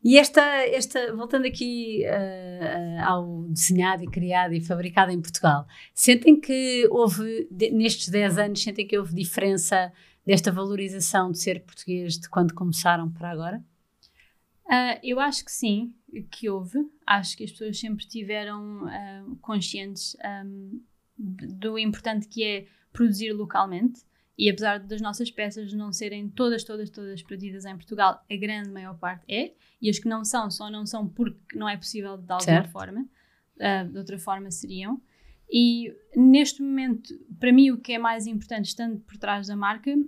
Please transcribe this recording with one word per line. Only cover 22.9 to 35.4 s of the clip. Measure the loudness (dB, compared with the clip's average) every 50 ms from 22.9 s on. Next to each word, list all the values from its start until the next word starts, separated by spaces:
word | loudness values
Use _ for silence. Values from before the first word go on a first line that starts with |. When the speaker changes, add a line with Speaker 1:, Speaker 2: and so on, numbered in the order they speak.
| _
Speaker 2:
produzir | 2 2 2 2 0 -2 -6 -4
localmente. | -6 -6 -4 0 -2 0 0 -2 0 0 0 0 -2 _ _ _ _ _ _ _ 2
E | 2 2
apesar | 2 2 0 0 0 -2
das | -4 -10 -8 -6
nossas | -6 -6 -4 -6 -6 -8
peças | -6 -6 -6 -6 -6 -10 -12 -8 -8
não | -8 -6 -6
serem | -8 -6 -6 -8 -8 -8 -10 -10
todas, | -4 -2 0 0 0 -2 -6
todas, | -8 -10 -10 -10 -10
todas | -12 -14 -14 -14 -14 -14 -14
produzidas | _ -14 -12 -12 -12 -12 -12 -14
em | -14 -16
Portugal, | -16 -14 _ 0 4 4 4 4 2 _ _
a | -8
grande | -6 -6 -6 -6 -6 -8 -10
maior | -12 -12 -14 -14 -14 -8
parte | -8 -8 -8 -8 _ -6
é. | -4 -4 -4 -6 _ _ _ _ _ _
E | -2 -2
as | -2 0
que | -2 -4
não | -4 -4 -4
são, | -2 -2 -2 -2 -2
só | -6 -10 -10 -12
não | -10 -10 -8
são | -8 -6 -6 -6 -6
porque | -2 -2 -4 -4 -4 _ _ _ -10 -6
não | -4 -4
é | -6 -6
possível | -8 -10 -8 -8 -8 -8 -10 -12
de | -6 -4
alguma | -4 -2
Speaker 1:
Certo. | 4 4 4 4 4 0
Speaker 2:
forma. | -8 -14 -12 -10 -8 -8 -10 -10 _ _ _ _ _ _ _ _ _ _
Ah, | -2 -2 -2 -2 -4
de | -6 -10 -12
outra | -12 -12 -12 -12
forma | -6 -6 -6 -6 -6 -10
seriam. | -10 -10 -10 -10 -10 -10 -6 -6 -8 -8 _ _ _ _ _ -20 -20 _